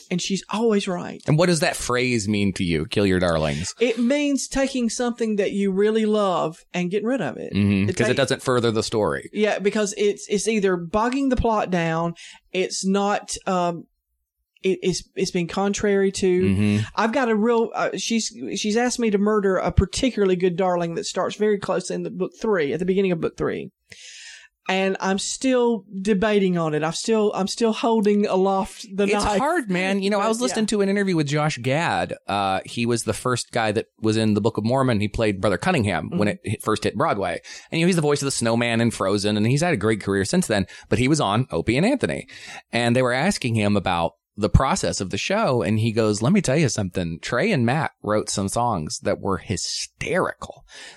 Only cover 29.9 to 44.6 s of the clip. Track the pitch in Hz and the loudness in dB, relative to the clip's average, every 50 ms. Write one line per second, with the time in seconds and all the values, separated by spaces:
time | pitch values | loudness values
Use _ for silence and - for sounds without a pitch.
29.9 | 196 202 190 196 208 196 202 226 220 226 247 254 - 220 220 208 - 208 196 196 | 0 0 0 0 0 0 2 0 0 0 0 -2 0 0 0 0 2 2 2 2
30.9 | 196 208 202 190 180 160 151 139 147 151 147 151 - 123 117 127 131 156 170 143 | 2 2 2 2 2 2 2 0 0 0 0 0 -2 -2 -2 0 0 0 0 0
31.9 | 104 87 90 85 - - _ - 95 101 98 98 95 90 - - - 120 117 117 | 0 0 0 -2 -4 -8 _ -4 -2 0 0 0 0 -2 -4 -6 -4 -2 0 0
32.9 | 120 113 - 113 101 - - 127 123 120 - _ - 120 113 110 104 110 - _ | 0 0 0 -2 -4 -2 0 -2 -2 -2 -2 _ -2 -2 0 0 0 -2 -2 _
33.9 | _ - - 110 107 110 110 107 104 104 101 110 - - 104 113 127 135 131 131 | _ -2 0 2 2 4 4 2 2 2 2 0 0 0 0 0 2 2 2 2
34.9 | 120 98 107 104 - - 117 107 101 95 95 107 92 87 - 185 185 143 104 101 | 2 0 0 -2 -2 0 0 0 0 0 0 0 0 0 0 0 0 2 2 0
35.9 | 87 78 - - - 180 104 104 - - - - 107 - - 113 107 - - 101 | 0 -2 -4 -4 -2 0 0 0 -2 -4 -4 -6 -6 -4 -2 -2 -2 0 0 -2
36.9 | - 104 147 165 131 101 95 87 85 - - - - - - - - 165 165 180 | -2 0 0 0 0 -2 -2 -4 -4 -6 -10 -12 -20 -18 -12 -6 -2 0 2 2
37.9 | 190 165 147 147 147 139 139 135 - - 120 113 117 117 120 120 117 113 117 117 | 2 2 2 2 2 0 0 -2 -2 -2 0 2 2 2 2 2 2 2 2 2
38.9 | - - 101 95 101 104 95 104 107 107 104 113 135 143 170 180 160 101 95 110 | 2 0 0 0 2 2 2 0 0 2 2 2 2 2 2 0 0 0 2 0
39.9 | 113 101 - 101 98 98 92 - - 185 180 - 110 101 92 - - - - - | 0 0 0 0 0 0 0 2 2 0 2 2 2 0 0 -2 -6 -12 -6 -2
40.9 | - 101 123 131 160 151 131 98 101 113 - - - 82 82 - 117 131 180 233 | 0 2 2 2 2 2 2 2 2 0 0 0 -2 -4 0 0 2 2 2 2
41.9 | 294 254 - 87 69 65 - - - - - - - - - _ - 117 120 120 | 2 0 0 -2 -4 -4 -8 -12 -16 -20 -18 -18 -18 -20 -12 _ -2 0 2 2
42.9 | 117 127 131 120 120 131 151 196 202 - - 123 113 113 104 101 104 101 90 98 | 2 2 2 2 2 0 0 0 0 -2 -2 -2 0 2 2 2 2 2 0 0
43.9 | 90 85 85 82 - _ _ _ _ 104 101 - - - | 0 0 0 -2 -4 _ _ _ _ -4 -2 2 4 4